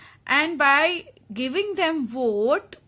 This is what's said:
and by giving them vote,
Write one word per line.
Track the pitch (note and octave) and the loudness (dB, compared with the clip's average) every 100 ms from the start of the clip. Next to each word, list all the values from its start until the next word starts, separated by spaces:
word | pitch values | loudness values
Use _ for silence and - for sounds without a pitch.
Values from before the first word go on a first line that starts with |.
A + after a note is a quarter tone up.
| - - - | -20 -12 0
and | C4+ D#4 C#4+ | 0 0 2
by | C#4 C#4+ D#4+ F4 - - - | 4 4 2 -2 -10 -20 -14
giving | G#3 C4 D#4+ G4+ F#4+ | -6 -4 -2 -4 -2
them | E4 D#4+ A#3 | -2 0 -4
vote, | A#3+ A#3+ G#3 A3+ F4 - - | -4 -2 0 0 0 -2 -20